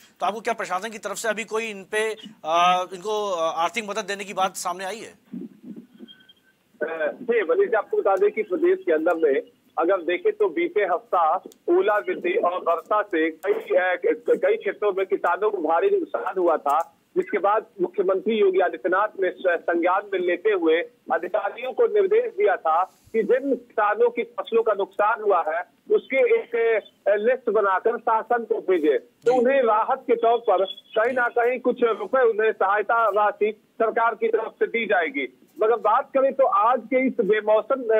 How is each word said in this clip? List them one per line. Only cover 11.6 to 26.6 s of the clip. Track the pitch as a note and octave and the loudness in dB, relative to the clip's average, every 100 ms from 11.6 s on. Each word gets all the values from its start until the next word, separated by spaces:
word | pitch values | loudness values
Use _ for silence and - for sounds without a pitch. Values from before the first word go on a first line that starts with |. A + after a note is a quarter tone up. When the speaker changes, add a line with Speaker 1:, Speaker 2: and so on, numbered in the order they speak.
| - | 0
Speaker 2:
ओलावृष्टि | F#3 G3 G#3 F#3 D#3+ F3 | 2 2 0 -2 -4 -2
और | F3+ F3 F3+ E3 | 0 0 0 -2
वर्षा | E3 - G#3 | -2 0 -2
से | G3+ E3 D#3+ | 0 0 -2
कई, | D#3+ G3 | -2 -4
अ, | G#3+ - F#3 F#3 F3+ - D#3+ - | -4 0 0 2 0 -2 -2 0
कई | - F#3 A3+ | 0 0 0
क्षेत्रों | G#3 F3+ G#3 | -4 -4 -2
में | F#3+ F#3+ | -2 -2
किसानों | F#3+ F3+ F3 G#3+ | -2 -2 -2 -2
को | G3 | -2
भारी | D#3 E3 G3 | 0 0 2
नुकसान | G3 D#3+ - - F#3+ | 0 -2 -6 -6 -2
हुआ | E3+ D#3 | 0 0
था, | C#3+ D3 E3 _ _ F3+ | 0 0 -2 _ _ -6
जिसके | F3+ G3+ | -4 -2
बाद | G3 A3 A3 - | 0 0 -2 -6
मुख्यमंत्री | F3+ - F#3 F#3+ G#3+ | -4 -2 -2 -2 0
योगी | A3+ G3 F#3 | 2 2 2
आदित्यनाथ | F3+ F3 F3+ F#3 G#3 - | 0 -2 -2 0 0 -2
ने | F#3 | -4
स-, | - F#3 | -2 -2
संज्ञान | E3 E3+ E3+ F3 F#3+ G3+ | -2 0 0 2 0 -2
में | F#3+ | -4
लेते | F3 E3+ G#3+ | -2 -2 0
हुए | G3 D#3+ E3 E3 _ - | 0 2 2 0 _ -6
अधिकारियों | E3+ F3+ G#3 G3+ G#3+ B3+ | -6 -2 -4 -4 -6 -6
को | - | 0
निर्देश | A3+ G#3 F#3+ A3 | 2 4 2 2
दिया | A#4+ F4+ G#3 F3 | 2 2 2 2
था | D#3+ D#3+ | 2 0
कि | F#3 _ _ A3+ | 0 _ _ -2
जिन | G#3 B3 C#4 | 0 0 0
किसानों | B3+ - - G#3 G#3+ A#3+ | -4 -4 -2 0 2 2
की | A#3 | 0
फसलों | A3+ - F#3+ A3+ | -6 -8 -2 0
का | A3 | 2
नुकसान | G3 F#3+ - G#3 A3+ | 0 -2 -2 0 0
हुआ | G#3+ F3+ D#3+ | 2 2 2
है | G#3+ A#3+ _ - | -4 -6 _ 0
उसके | G#3+ G#3 C4 | 0 2 0
एक, | B3 A3+ - A#3 | 2 2 0 -2